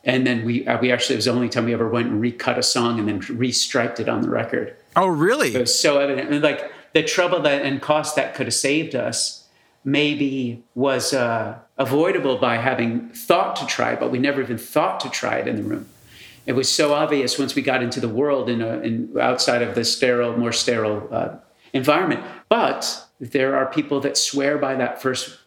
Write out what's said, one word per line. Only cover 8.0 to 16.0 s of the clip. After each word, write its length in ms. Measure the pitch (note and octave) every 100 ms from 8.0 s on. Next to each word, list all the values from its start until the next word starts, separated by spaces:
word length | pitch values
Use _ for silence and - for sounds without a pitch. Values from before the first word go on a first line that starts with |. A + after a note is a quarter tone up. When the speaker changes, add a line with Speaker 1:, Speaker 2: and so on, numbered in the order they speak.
| D3 -
Speaker 1:
that 200 | C3 -
could 100 | A#2
have 80 |
saved 400 | - C3+ D3+ D#3+
us 520 | B2+ A#2+ A#2+ - - _ _ _ _
maybe 800 | C3+ C#3+ D3 D3 C#3 C3+ B2 A#2 - -
was, 360 | C3+ C3 A#2+
uh, 440 | C#3 A#2+ A2+ G#2+ G#2+ - -
avoidable 580 | C3+ C#3 E3+ F#3 C#3 B2
by 200 | B2+ A#2
having 520 | B2 B2 A#2 A#2 - -
thought 400 | - F3 G3 -
to 100 | B2
try 280 | - A#2
it, 60 | A#2
but 120 | B2
we 80 | B2+
never 240 | C#3 C#3
even 160 | A#2+ A2+
thought 400 | - D#3 F3+ -
to 100 | C3+
try 280 | - A2+ A#2
it 100 | B2
in 80 | A2
the 80 |
room. 240 | - - - -